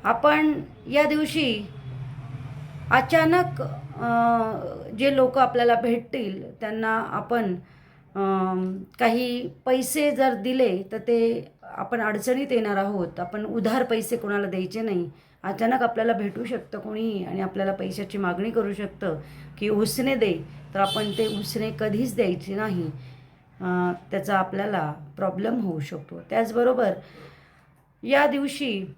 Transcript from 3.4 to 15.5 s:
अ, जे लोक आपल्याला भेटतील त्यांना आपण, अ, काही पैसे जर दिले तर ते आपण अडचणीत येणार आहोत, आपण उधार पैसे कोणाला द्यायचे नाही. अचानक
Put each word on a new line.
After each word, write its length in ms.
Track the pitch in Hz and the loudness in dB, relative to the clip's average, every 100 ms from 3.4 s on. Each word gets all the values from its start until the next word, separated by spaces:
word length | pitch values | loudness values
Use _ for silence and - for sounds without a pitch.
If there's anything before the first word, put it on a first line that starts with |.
| 359 - - - - - | 4 -2 -6 -8 -12 -6
अ, 140 | 240 233 233 233 220 220 - - - | 0 2 4 2 0 -4 -8 -10 -10
जे 260 | 214 277 277 | 0 2 6
लोक 220 | 254 269 | 4 6
आपल्याला 360 | 247 247 240 | 4 6 4
भेटतील 880 | 233 233 233 - 269 208 190 - - | 4 4 0 -2 -4 -4 -6 -12 -10
त्यांना 400 | 214 220 220 220 | -8 -2 0 -2
आपण, 540 | - - - 240 208 180 - - - - - | -2 -6 0 0 0 -2 -8 -20 -20 -20 -12
अ, 60 | 196 196 190 185 185 185 190 190 - | -2 0 2 2 0 -2 -4 -10 0
काही 520 | 240 233 247 240 247 - | 2 4 0 -2 -6 -6
पैसे 460 | 262 254 247 302 294 | 2 2 2 2 2
जर 240 | 240 262 | 4 2
दिले 480 | 220 226 262 240 185 190 | 2 -2 2 2 2 -4
तर 60 | 220 | -6
ते 540 | 220 233 233 233 - _ - | 0 2 2 0 -6 _ -14
आपण 260 | - - 233 | -8 -4 -2
अडचणीत 460 | 214 208 254 254 277 | 0 -2 0 0 2
येणार 260 | 240 214 196 | 2 2 0
आहोत, 440 | 196 202 170 - | 0 0 -4 -4
आपण 240 | 180 208 | -6 -6
उधार 380 | 214 226 214 254 | -4 0 2 2
पैसे 340 | 247 226 - 233 | 2 0 0 -4
कोणाला 300 | 208 202 196 | -2 -2 0
द्यायचे 340 | 185 185 214 | -2 -4 -4
नाही. 300 | 226 185 165 - _ _ | -2 -2 -2 -8 _ _
अचानक 400 | 190 | -8